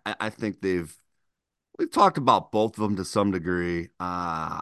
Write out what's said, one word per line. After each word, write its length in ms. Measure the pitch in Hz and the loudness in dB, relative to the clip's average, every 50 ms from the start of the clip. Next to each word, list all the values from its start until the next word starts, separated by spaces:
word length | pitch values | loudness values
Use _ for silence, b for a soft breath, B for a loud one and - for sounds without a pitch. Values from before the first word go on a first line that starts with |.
| - | -8
I 240 | 104 - - 104 110 | -8 -6 -6 -6 -6
think 320 | - - 117 107 - - | -6 -4 -6 -6 -4 -2
they've, 320 | - 95 92 87 82 73 - _ _ _ _ _ _ _ _ _ _ _ _ _ _ _ - - | -2 0 0 0 -2 -6 -12 _ _ _ _ _ _ _ _ _ _ _ _ _ _ _ -6 -6
we've 120 | 349 - | -6 -2
talked 260 | - 339 208 190 - | 2 4 4 4 4
about 340 | 156 131 131 117 92 - - | 4 4 4 4 4 2 0
both 260 | - 107 107 110 - | 0 2 2 2 0
of 40 | - | -2
them 160 | 107 101 104 | -2 -2 -2
to 80 | 92 92 | -2 -4
some 260 | - - 110 101 101 | -2 0 2 2 2
degree. 540 | 92 90 80 90 90 87 87 87 87 85 85 85 _ - | 0 0 -2 -2 -2 0 0 -2 -2 -4 -4 -8 _ -8
Uh, 600 | 90 90 90 90 87 85 80 80 80 80 82 80 | -8 -6 -4 -4 -4 -4 -4 -6 -6 -6 -8 -8